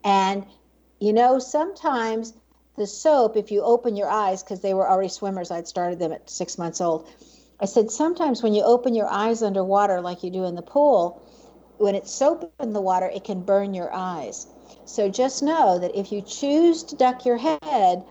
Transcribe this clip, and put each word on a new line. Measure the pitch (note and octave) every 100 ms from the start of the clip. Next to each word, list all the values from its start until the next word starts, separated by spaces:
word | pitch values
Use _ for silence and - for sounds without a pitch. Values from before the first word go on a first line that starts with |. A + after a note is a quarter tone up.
And, | G3+ G3 F#3+ G3 G3 _ _ _ _ _
you | G#3
know, | A3 B3 C4
sometimes | C4 D4+ E4+ G4 D#4+ C4 A3+ A3 A3+ - _ _ _ -
the | G3+
soap, | - D#4+ D4 A3+ A3
if | G3+
you | G#3
open | F3+ A#3+ A#3+ G3+
your | F#3+
eyes," | G#3+ G3+ F#3
'cause | - F#3
they | G3
were | F#3+ F#3
already | F#3 F#3+
swimmers, | - G3 F#3+ F3
I'd | E3+ E3+
started | F#3+ F3 F3
them | E3
at | D3+ -
six | - F3 -
months | E3+ E3
old. | F3 D#3+ D#3+ - - _ _ _
I |
said, | G3 A#3+ A3
"Sometimes | - D#4 F4 D#4+ A#3
when | A3+
you | G#3
open | G3 A#3+ B3
your | A3+ G#3
eyes | G3 A3 A3+
underwater | A3 G3 F#3 G3+ G3+ F#3
like | F3 F3+
you | F3+
do | F#3+
in | F#3
the | F3
pool, | - C#4+ D4 A3+ E3+ - - - - - _ -
when | G#3
it's | G3 -
soap | - C#4 E4+ E4+ -
in | B3
the | G#3
water, | F#3+ F#3 F#3
it | F#3+
can | - F#3
burn | F3+ G3 G3+
your | F#3+ F3
eyes. | F#3 F#3 E3+ A#2+ - - - - -
So | - - G3+
just | F#3+ B3+ C4
know | C#4 D#4+ A3+ F3
that | F3+
if | G3+ F#3+
you | G#3
choose | G3 - C#4 D4+ E4+ E4
to | - D4
duck | B3+ B3+
your | B3 A#3
head, | C#4+ D4+ D#4 C4 F#3 F#3 -